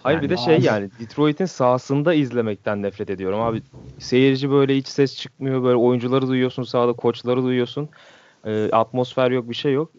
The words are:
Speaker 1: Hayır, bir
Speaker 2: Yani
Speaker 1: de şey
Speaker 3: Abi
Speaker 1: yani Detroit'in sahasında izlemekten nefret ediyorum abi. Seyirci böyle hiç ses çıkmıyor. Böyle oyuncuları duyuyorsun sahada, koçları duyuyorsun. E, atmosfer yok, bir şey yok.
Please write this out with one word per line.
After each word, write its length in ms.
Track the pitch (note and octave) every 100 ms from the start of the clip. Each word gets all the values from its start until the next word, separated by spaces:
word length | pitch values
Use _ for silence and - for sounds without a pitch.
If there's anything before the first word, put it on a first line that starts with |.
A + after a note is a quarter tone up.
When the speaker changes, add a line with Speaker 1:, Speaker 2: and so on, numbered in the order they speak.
Speaker 1:
Hayır, 200 | B2+ D#3+
bir 80 | C#3+
Speaker 2:
Yani 80 | F3+
Speaker 1:
de 40 |
şey 100 | C#3+
Speaker 3:
Abi 100 | D#3
Speaker 1:
yani 260 | B2 G#2+ G2+ -
Detroit'in 440 | A2+ - D3+ D3 F#3+
sahasında 680 | - B2+ B2+ - C#3 D3+
izlemekten 680 | D#3 C3 A#2+ A2 G2+ A2+ G#2
nefret 280 | G2+ F#2+ G2+
ediyorum 300 | F#2+ F#2 G#2
abi. 220 | A#2 A2 - - - -
Seyirci 520 | - B2+ C3+ C3 C#3
böyle 260 | C#3 C3+ C3+
hiç 120 | C3+
ses 280 | - C3+ -
çıkmıyor. 460 | D3 - C3+ C3
Böyle 140 | B2 B2
oyuncuları 520 | B2 B2 B2 C3 C3
duyuyorsun 340 | B2+ B2+ C3
sahada, 300 | A#2 B2+ A#2+
koçları 500 | A#2+ A#2+ A#2 A#2+ B2+
duyuyorsun. 460 | B2+ B2+ A#2+ C#3+ D3+ - - - _ _ A2
E, 220 | G#2+ G#2+
atmosfer 580 | A2+ A2+ B2+ B2 - B2+
yok, 200 | B2+ A#2
bir 40 |
şey 180 | A#2 D3
yok. 200 | C3+ E3+